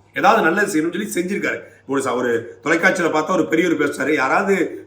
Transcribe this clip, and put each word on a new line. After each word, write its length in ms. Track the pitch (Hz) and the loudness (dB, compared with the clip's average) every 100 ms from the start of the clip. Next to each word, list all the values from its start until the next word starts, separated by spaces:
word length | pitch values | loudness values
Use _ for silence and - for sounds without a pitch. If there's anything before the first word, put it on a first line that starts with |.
| _ | _
ஏதாவது 280 | - 185 220 | 2 4 4
நல்லது 260 | 165 196 208 | 2 0 0
செய்யணும்னு 340 | 156 165 175 214 | 0 -2 -4 -4
சொல்லி 20 | |
செஞ்சிருக்காரு. 500 | 175 180 190 135 113 - - - | -4 -4 -4 -4 -6 -10 -20 -4
ஒரு 160 | 135 | -2
ச-, 140 | 131 120 | 0 -2
ஒரு 440 | 123 117 - - | 0 -2 -4 -8
தொலைக்காட்சியில 460 | 143 165 185 175 160 | -2 2 2 2 0
பார்த்தா 220 | 156 151 | 0 0
ஒரு 180 | 180 151 | 0 2
பெரியவர் 400 | 156 175 147 143 | 2 2 0 0
பேசுறாரு, 260 | - 135 | -2 -2
யாராவது 720 | 151 131 175 196 190 151 - | 0 2 2 2 0 -2 -6